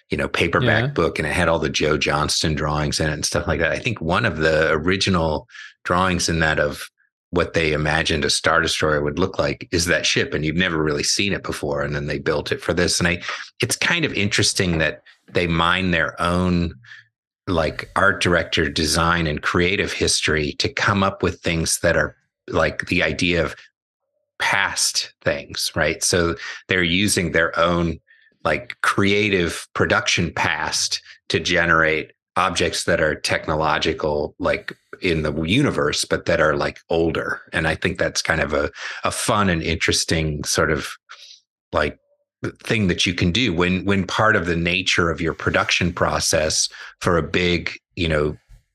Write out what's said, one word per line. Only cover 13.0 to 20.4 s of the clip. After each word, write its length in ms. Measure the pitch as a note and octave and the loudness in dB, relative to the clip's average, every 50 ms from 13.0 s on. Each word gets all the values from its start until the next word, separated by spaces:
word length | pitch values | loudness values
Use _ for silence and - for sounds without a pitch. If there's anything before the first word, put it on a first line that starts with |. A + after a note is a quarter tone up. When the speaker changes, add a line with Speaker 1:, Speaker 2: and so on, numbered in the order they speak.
| - | 0
Speaker 1:
I, 160 | E2+ E2+ - - - - - - - - - | 0 0 -2 -4 -8 -8 -10 -10 -12 -8 -4
it's 140 | C3 A#2+ - | -4 -2 -2
kind 280 | - - - F3 F3 D#3 | 0 0 0 0 0 0
of 80 | A#2+ - | -2 0
interesting 640 | - G2+ G#2 - - G#2 - - - G2 F2 E2+ D#2+ | 0 -2 0 2 2 0 2 2 0 0 2 2 2
that 240 | D#2 D2+ - - - - - _ _ - | 0 0 -2 -4 -12 -20 -20 _ _ -4
they 160 | - F#2+ F2+ | -2 0 0
mine 440 | E2+ E2+ E2+ E2+ E2+ F2+ F#2 F#2 F#2 | 2 2 2 2 2 2 2 2 2
their 300 | F2 E2 D2+ - - - | 2 2 0 0 -2 -2
own, 540 | E2+ F2 F2 F2+ F#2 F#2 F2+ F2 E2+ E2+ - - - - - - - _ _ _ _ _ _ _ - | 0 0 2 2 2 2 2 2 0 -2 -4 -8 -18 -20 -20 -20 -20 _ _ _ _ _ _ _ -6
like, 440 | - F#2 E2 D#2+ D2+ D2+ - - - - | -2 0 0 0 0 -2 -6 -8 -4 0
art 260 | - F#2+ G2 G2 - | 2 2 2 2 2
director, 460 | - G2 F2 E2 D#2 - - - D#2+ D2 | 2 2 2 2 2 0 0 0 0 0
design, 560 | D2 - D#2+ D2+ D#2 E2+ E2+ E2 E2+ E2+ E2 | 0 -2 0 0 2 2 2 2 2 2 0
and 160 | D2+ D2 D2 | -2 -4 -4
creative 500 | - - - F2 F2 F2+ G2 G2+ F2 D#2 | -2 0 0 2 2 2 2 0 -2 -2
history 600 | - - F2 D#2 - - - - D2+ D#2 | -2 -2 0 0 0 0 0 0 0 0